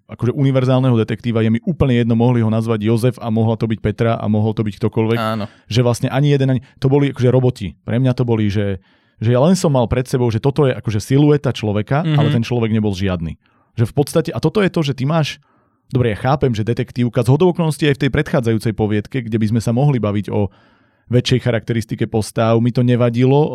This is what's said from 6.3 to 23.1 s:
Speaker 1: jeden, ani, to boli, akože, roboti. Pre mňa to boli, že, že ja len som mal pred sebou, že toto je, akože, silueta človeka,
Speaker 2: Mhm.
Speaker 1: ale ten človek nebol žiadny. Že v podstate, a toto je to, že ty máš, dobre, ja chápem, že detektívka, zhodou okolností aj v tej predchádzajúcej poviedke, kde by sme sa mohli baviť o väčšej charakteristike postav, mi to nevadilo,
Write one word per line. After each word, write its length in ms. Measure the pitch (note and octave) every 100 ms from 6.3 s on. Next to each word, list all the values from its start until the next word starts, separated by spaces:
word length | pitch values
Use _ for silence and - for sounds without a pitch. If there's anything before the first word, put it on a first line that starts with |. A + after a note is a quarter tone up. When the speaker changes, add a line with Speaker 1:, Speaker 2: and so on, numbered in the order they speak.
Speaker 1:
jeden, 160 | C#3+ C3+
ani, 120 | B2+ - _
to 100 | C3+
boli, 240 | C#3 C#3
akože, 180 | B2+ B2
roboti. 380 | B2 B2+ - F#2+ -
Pre 220 | - A2
mňa 140 | C3
to 100 | B2
boli, 240 | A#2+ A2+ G#2
že, 320 | G2+ G2+ F#2+ - _ _ _
že 100 | A2
ja 140 | B2
len 160 | D3 F#3
som 100 | F3
mal 220 | C3+ A#2
pred 160 | A#2+ B2
sebou, 240 | C3+ A#2+
že 80 | A2
toto 240 | C#3+ C#3
je, 80 | C#3+
akože, 320 | - - G#2
silueta 480 | - C3+ D3 D3 C3+
človeka, 480 | A2 G#2+ G#2 G#2 C#3
Speaker 2:
Mhm. 140 | E3 D3+
Speaker 1:
ale 120 | -
ten 120 | A#2
človek 280 | A2+ A#2+ A2+
nebol 240 | A2 G#2+ F#2+
žiadny. 400 | G2 F2+ D#2+ D#2 _ _ _ -
Že 80 |
v 100 | A2+
podstate, 360 | - C#3+ B2+ A#2+
a 80 | -
toto 240 | D#3 G#3+
je 60 | F#3+
to, 100 | F3
že 120 | C#3+
ty 100 | C3+
máš, 400 | C3 E3 D3 - _ _ _ _ _
dobre, 240 | C3 A#2+
ja 80 | G2+
chápem, 300 | B2+ D3 C3+
že 120 | G#2+
detektívka, 580 | G#2+ A#2+ B2 - A#2+ B2+
zhodou 280 | A#2+ C#3+ F3+
okolností 360 | E3+ D#3+ C#3+ D3+
aj 100 | C#3
v 60 |
tej 100 | C#3
predchádzajúcej 640 | C#3 D#3 D3+ A#2 A2 A#2+
poviedke, 440 | G#2 G#2+ G#2 - C3+
kde 160 | A2+ A2+
by 100 | A2
sme 120 | A#2
sa 100 | G#2+
mohli 280 | A#2 D3 C3
baviť 280 | G#2 G2+ G2
o 220 | G#2+ G2+ - _ _ _ _ _
väčšej 340 | A#2+ A#2+ B2+
charakteristike 680 | B2 A#2 A2 A2+ G#2+ A2 A2
postav, 500 | A2+ G#2+ - A2+ A#2
mi 140 | A#2+
to 100 | A#2
nevadilo, 560 | B2 A#2+ A#2+